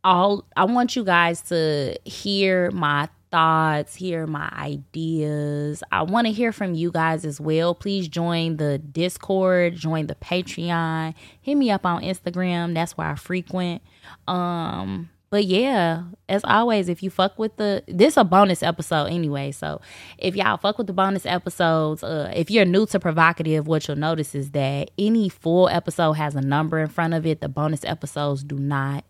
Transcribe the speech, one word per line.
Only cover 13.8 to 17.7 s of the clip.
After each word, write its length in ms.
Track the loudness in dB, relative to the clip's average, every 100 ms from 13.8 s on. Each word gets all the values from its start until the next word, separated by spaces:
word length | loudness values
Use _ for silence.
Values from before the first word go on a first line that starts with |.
| _ _ -20 -14 -4
Um, 800 | -2 -2 -2 -4 -6 -6 -6 -10 _ _
but 160 | 0 2
yeah, 560 | 2 2 2 2 0 -6 -16 -4
as 140 | -2
always, 460 | 2 4 4 2 0
if 120 | -2
you 60 | -4
fuck 300 | 0 0 0
with 180 | -6 -2
the, 260 | -2